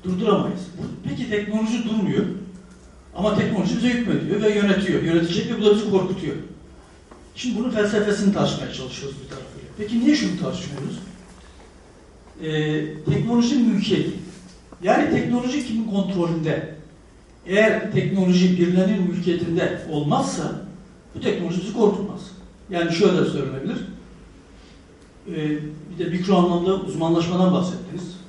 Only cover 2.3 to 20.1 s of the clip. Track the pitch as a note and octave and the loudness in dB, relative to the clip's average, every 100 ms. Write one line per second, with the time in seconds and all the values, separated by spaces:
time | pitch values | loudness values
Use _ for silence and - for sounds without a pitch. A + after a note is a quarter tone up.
2.3 | - - - - - - - - - G#3 | -4 -12 -18 -20 -20 -20 -20 -18 -2 0
3.3 | G3+ G3+ - F3 A#3+ B3 A#3+ G3 D3+ D3 | 2 2 0 0 2 0 0 0 -2 0
4.3 | G3+ G#3+ G#3 G3+ F#3 - C3+ D#3 E3 E3 | 2 2 4 2 2 2 0 2 2 2
5.3 | G#3 A#3 G#3+ G#3 G#3 G#3 F#3+ F#3 - C#3+ | -2 -4 2 4 4 4 0 0 -4 -6
6.3 | - - - - - - - - - - | -6 -10 -16 -20 -20 -20 -20 -20 -20 -20
7.3 | - B3 G3+ B3 G#3+ G#3 G#3 G3+ - G3+ | -10 -6 -2 -2 0 2 2 2 2 2
8.3 | - - - - - - - - - - | 4 2 0 -6 -8 -10 -10 -12 -12 -14
9.3 | C#3 - - - - G#3+ A#3 C#4 D4 G3 | -14 -16 -18 -18 -10 -2 2 4 4 2
10.3 | E3 E3+ - - - - - - - - | -2 -4 -6 -8 -8 -8 -8 -12 -18 -20
11.3 | - - - - - - - - - - | -20 -20 -20 -20 -20 -20 -20 -20 -20 -20
12.3 | - D#3+ D#3 D3+ D3+ - - - - A3 | -12 -4 -2 0 0 -2 -6 0 0 4
13.3 | A#3+ A#3 C#4+ A3 G3 - E3+ - - - | 4 4 4 4 2 2 2 0 -4 -10
14.3 | - - - - - F3 D#4 - G#3 A3+ | -16 -20 -20 -20 -6 2 2 4 0 0
15.3 | A#3+ B3 D4 A#3+ A3+ G3+ G3 F3+ F3+ E3 | -2 -2 -4 -4 -4 -2 -2 -2 0 0
16.3 | D#3+ D3+ - - - - - - - - | 0 -2 -2 -4 -14 -20 -20 -20 -20 -20
17.3 | - - G3 A3 G#3 - - F#3 G3 F#3 | -20 -2 2 4 2 0 0 0 2 4
18.3 | F3+ F3+ F3 F3 F3+ F#3 F#3+ F3 - F3+ | 6 6 4 4 4 2 2 0 0 0
19.3 | D#3+ E3 E3+ E3 - - D3+ C#3+ | 0 0 0 0 -2 -6 -4 0